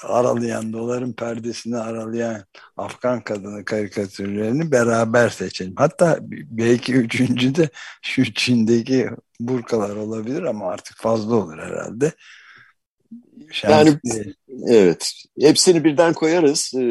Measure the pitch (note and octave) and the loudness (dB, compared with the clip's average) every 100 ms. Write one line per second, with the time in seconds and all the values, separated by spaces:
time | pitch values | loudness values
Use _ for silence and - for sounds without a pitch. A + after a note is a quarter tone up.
0 | - A2+ B2 A#2+ A#2 A2+ A2 A2+ A#2 B2 | -4 0 0 0 -4 -6 -6 -8 -6 -6
1 | B2+ A2 A#2 A2+ A#2 A2+ A2+ A#2+ A2 A2+ | -6 -8 -8 -8 -10 -10 -8 -8 -6 -8
2 | A2 A#2 A#2 A2 - - - - G2 - | -8 -6 -6 -6 -14 -20 -20 -12 -12 -6
3 | B2 B2 - G#2 G2 G#2 F#2 G#2+ G#2 G#2+ | -4 -4 -6 -8 -8 -12 -6 -4 -4 -6
4 | G2 - G2 G2+ A2 C3+ E3 B2 A#2 A#2 | -8 -6 -6 -4 -2 -2 0 2 2 2
5 | A2+ A#2+ A2+ - F#2 - F#2 G2 D3 - | 2 4 2 0 -8 -8 -10 0 0 4
6 | F3 - - A2+ - A2+ A2+ A#2+ - C3 | 2 2 -4 -14 -10 -2 2 2 2 0
7 | A2+ - B2 A#2+ B2+ D3+ D#3 - - - | 0 0 0 2 0 2 0 -2 -20 -14
8 | - - A#2 - - A#2+ A2 A#2 A#2 C3 | -6 -2 0 -2 0 2 4 2 2 0
9 | - A#2 _ - A#2 B2+ A2+ A2+ G2+ G#2 | 0 -6 _ -10 -4 -4 -2 -2 -2 -6
10 | G#2+ A2 A2 D#3 E3 G#2+ F#2+ G2+ - - | -8 -8 -6 -6 -6 -6 -8 -8 -14 -6
11 | A2+ A2+ G#2+ A#2 F2 D#2+ F#2 - - G#2+ | -2 -2 0 0 -2 -10 -10 -10 -10 -4
12 | D3+ - - - - - _ _ _ _ | -4 -4 -18 -20 -20 -20 _ _ _ _
13 | _ - _ - - - G#2+ D#3 D#3 D3 | _ -20 _ -20 -14 -4 4 6 6 4
14 | A#2+ A2+ G2+ - _ B2+ E2 A2+ F2+ D#2+ | -2 -6 -8 -16 _ -8 4 6 6 4
15 | - - - - C#3 C#3+ F#3 E3+ D#3 C#3+ | -4 -10 -16 2 4 6 4 4 4 4
16 | E3+ D#3 D#3+ F3 D3 D#3 - C3 B2 | 2 2 0 4 2 2 -4 -2 0